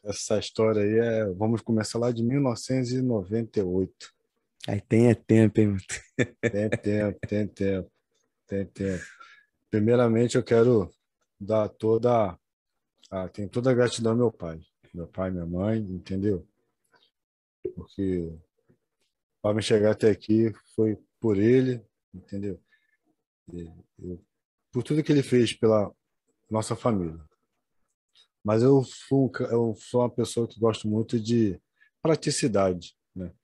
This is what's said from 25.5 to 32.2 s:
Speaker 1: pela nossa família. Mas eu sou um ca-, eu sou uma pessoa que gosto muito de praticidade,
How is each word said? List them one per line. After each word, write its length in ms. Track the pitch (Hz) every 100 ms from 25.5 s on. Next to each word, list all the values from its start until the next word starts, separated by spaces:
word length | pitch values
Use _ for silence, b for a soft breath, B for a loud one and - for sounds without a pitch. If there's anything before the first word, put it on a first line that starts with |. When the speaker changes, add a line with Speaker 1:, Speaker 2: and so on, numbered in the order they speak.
Speaker 1:
pela 400 | - 110 107 98 _ _ _ _ _ _
nossa 240 | 110 107
família. 460 | 113 127 104 85 80 76 _ _ _ _ _ _ _ _ b b _
Mas 200 | 104 110
eu 200 | 127 139
sou 420 | 123 - - 135 127
um 20 |
ca-, 160 | -
eu 300 | 127 117 117 104
sou 240 | - 123
uma 100 | 120
pessoa 380 | 120 113 - 117
que 100 | -
gosto 300 | 113 107 107
muito 320 | 107 113 120
de 400 | 107 120 107 87 _ _ _ _
praticidade, 960 | 160 156